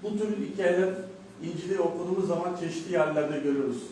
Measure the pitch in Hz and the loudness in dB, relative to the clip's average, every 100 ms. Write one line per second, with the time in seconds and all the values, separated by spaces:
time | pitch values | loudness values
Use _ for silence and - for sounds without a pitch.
0 | 202 208 214 202 - 190 180 175 185 185 | -2 0 0 0 -2 2 4 4 2 0
1 | - - - - 160 165 180 196 175 - | -8 -12 -18 -10 -8 -6 -2 0 2 0
2 | 180 190 175 165 175 180 165 - - 170 | -2 0 2 0 0 -2 -4 -4 0 2
3 | 151 151 147 147 143 139 123 120 101 | 4 4 0 0 2 2 0 -2 -8